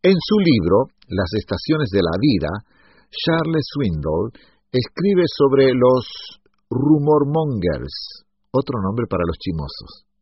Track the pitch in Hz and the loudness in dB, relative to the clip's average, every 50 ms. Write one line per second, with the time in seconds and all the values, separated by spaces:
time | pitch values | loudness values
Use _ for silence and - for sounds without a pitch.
0 | - 185 196 165 - - 214 214 190 170 135 110 80 85 92 107 135 - _ _ | 4 4 2 2 2 0 0 2 4 4 4 4 4 2 2 2 2 -2 _ _
1 | _ _ - 92 95 90 - 107 - - 101 90 - - 156 156 147 - 90 98 | _ _ -4 -4 -4 -2 -4 -6 -4 -4 -8 -6 -2 -2 -2 -2 -2 0 0 0
2 | 87 82 85 95 120 151 117 82 80 76 90 110 - _ _ _ _ _ _ _ | 0 0 0 0 2 2 2 2 0 -4 -6 -8 -12 _ _ _ _ _ _ _
3 | _ _ - - - 165 160 165 156 160 165 156 135 - - 139 135 101 82 76 | _ _ -14 -6 -2 -2 0 0 -2 -2 -2 -2 -4 -4 -4 -2 -2 -2 -2 -2
4 | 69 78 78 82 101 117 _ - _ _ _ _ _ _ - 127 120 - _ - | -4 -2 -2 -2 -2 -4 _ -14 _ _ _ _ _ _ -4 -4 -4 -4 _ -2
5 | 165 202 202 180 170 156 - - 147 139 131 139 135 131 123 127 123 127 131 127 | 0 2 2 2 0 0 0 2 2 4 4 4 4 4 4 4 4 4 4 2
6 | 117 - - - - - - _ _ _ _ _ _ _ - - 127 147 156 151 | 0 -6 -16 -16 -16 -18 -20 _ _ _ _ _ _ _ -4 -2 4 4 4 4
7 | 143 151 151 147 147 139 151 160 160 147 127 104 85 87 76 64 64 65 - - | 4 2 4 2 2 2 0 -2 -2 -2 -2 -2 -2 -2 -2 -4 -6 -10 -12 -14
8 | - - - - _ _ _ _ _ _ - 127 139 - 127 113 95 95 107 120 | -16 -18 -20 -20 _ _ _ _ _ _ -2 -2 -2 -2 -4 -4 -4 -2 -2 -4
9 | 117 - 98 87 87 85 82 - - 98 85 78 73 69 - - - - - - | -4 -2 -2 -2 -2 -2 -4 -6 -6 -6 -6 -6 -6 -8 -12 -16 -18 -20 -20 -20
10 | _ _ _ _ | _ _ _ _